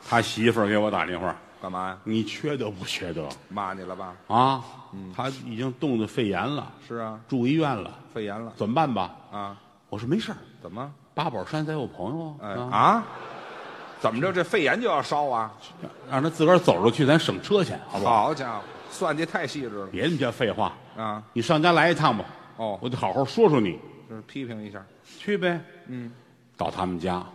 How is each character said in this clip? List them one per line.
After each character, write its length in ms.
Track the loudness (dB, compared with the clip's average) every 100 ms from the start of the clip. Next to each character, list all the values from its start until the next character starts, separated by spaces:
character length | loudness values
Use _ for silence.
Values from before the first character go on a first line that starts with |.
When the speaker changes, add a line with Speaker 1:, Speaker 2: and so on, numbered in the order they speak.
| 2
Speaker 1:
他 140 | 2
媳 280 | 2 2 4
妇 100 | 4
儿 60 | 4
给 100 | 4
我 120 | 2
打 160 | 0 -2
电 140 | -2
话。 160 | -4 -6 -12 -14
Speaker 2:
干 100 | -8
嘛 180 | -6 -6
呀？ 80 | -8
Speaker 1:
你 200 | -2 -2
缺 320 | -2 -4 -6 -4
德 140 | -6
不 160 | -6 -8
缺 260 | -6 -6
德？ 160 | -6 -8 -12 -10
Speaker 2:
骂 240 | -6 -6
你 80 | -6
了 140 | -10 -10
吧？ 200 | -12 -14 0
Speaker 1:
啊。 360 | 4 4 2 -6 -18 -16
Speaker 2:
嗯。 180 | -14 -10 -6
Speaker 1:
他 120 | -6 -8 -10
已 120 | -6
经 160 | -6 -4
冻 200 | 0 0
得 80 | 0
肺 200 | 0 0
炎 140 | 0
了。 300 | -2 -4 -8 -16 -12
Speaker 2:
是 80 | -10
啊。 240 | -8 -10 -4
Speaker 1:
住 180 | 0 2
医 80 |
院 220 | 2 2 -2
了。 180 | -6 -14 -12
Speaker 2:
肺 100 | -8
炎 160 | -6 -6
了。 140 | -10 -4
Speaker 1:
怎 140 | 0
么 40 |
办 180 | 2 2
吧？ 240 | 0 -2 -6 -14
Speaker 2:
啊。 260 | -10 -10 -12 _ _ _
Speaker 1:
我 80 | -8
说 100 | -2
没 100 | -2
事 140 | -2
儿。 60 | -10 -14 -18
Speaker 2:
怎 100 | -14
么？ 180 | -12 -12 -14 _
Speaker 1:
八 160 | -4 -4
宝 140 | -4 -4
山 200 | -4 -2
在 100 | -4
我 100 | -6
朋 320 | -6 -6 -6
友 100 | -8
啊。 80 | -10
Speaker 2:
哎， 80 | -8
Speaker 1:
啊。 160 | -6 0
Speaker 2:
啊？ 320 | 6 6 6 0 -10 -14 -14 -14 -14 -16 -16 -18 -4
怎 140 | -2
么 80 | 0
着？ 100 | 0
这 120 | 0
肺 180 | 0 2
炎 180 | 2 2
就 80 | 2
要 140 | 0
烧 240 | 0 0 0
啊？ 260 | 0 -2 -8 -20 -16 -16 -14 -4
Speaker 1:
让 140 | 0
他 80 | 0
自 160 | 4 8
个 60 |
儿 80 | 8
走 240 | 8 6
出 80 | 4
去， 120 | 6
咱 140 | 6 6
省 220 | 4 -2
车 220 | 0 2
钱， 180 | 2 -4 -6
好 80 | -2
不 80 | 4
好？ 200 | 4 4
Speaker 2:
好 60 |
家 260 | 0 -4 -8
伙， 60 | -10 -16 -16
算 260 | -4 -2 0
计 80 | -2
太 220 | -2 -4
细 140 | -4
致 80 | -6
了。 180 | -8 -8
Speaker 1:
别 160 | -2
那 80 | 0
么 60 | 2
些 120 | 0
废 220 | 0 0
话。 200 | 2 -2 -2 -14 -8
Speaker 2:
啊。 280 | -6 -6 -6
Speaker 1:
你 80 | -4
上 180 | 2 4
家 120 | 6
来 180 | 6 6
一 60 | 4
趟 200 | 2 2
吧。 80 | -4 -12 -20 -8
Speaker 2:
哦。 200 | -6 -4
Speaker 1:
我 80 | -4
得 80 | -2
好 160 | 0
好 140 | 0 0
说 240 | 6 6
说 100 | 6
你。 200 | 2 -2 -10 -20 -18
Speaker 2:
就 80 | -18
是 60 |
批 240 | -14 -12 -10
评 180 | -10
一 80 | -12
下。 140 | -14 -16 -20 -20 -12
Speaker 1:
去 180 | -2 0
呗。 240 | 2 0 -6 -18 -14
Speaker 2:
嗯。 240 | -12 -12 -16 -20 _ _ -6
Speaker 1:
到 140 | -4
他 160 | -2 -2
们 140 | -2
家。 260 | -2 -2 -4